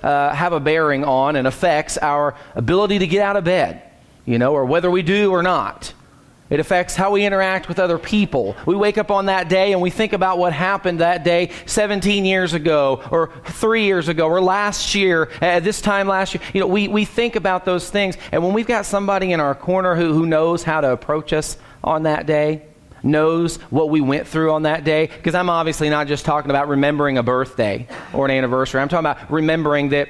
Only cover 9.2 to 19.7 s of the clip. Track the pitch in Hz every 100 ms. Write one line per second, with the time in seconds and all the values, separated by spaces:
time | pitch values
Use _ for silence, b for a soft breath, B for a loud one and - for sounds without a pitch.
9.2 | 196 190 170 190 202 190 180 190 214 202
10.2 | 185 180 175 151 185 196 185 170 170 175
11.2 | 170 170 170 B B 220 208 202 190 202
12.2 | 190 190 180 170 156 151 139 131 - 170
13.2 | 160 B - - 220 226 202 185 160 165
14.2 | 160 180 185 196 208 - - 202 190 165
15.2 | 156 B 170 175 175 208 208 196 196 190
16.2 | 190 175 B 190 185 202 202 208 208 -
17.2 | 233 226 190 185 185 180 - 208 196 170
18.2 | B 165 175 214 226 233 202 202 196 196
19.2 | 185 165 143 135 -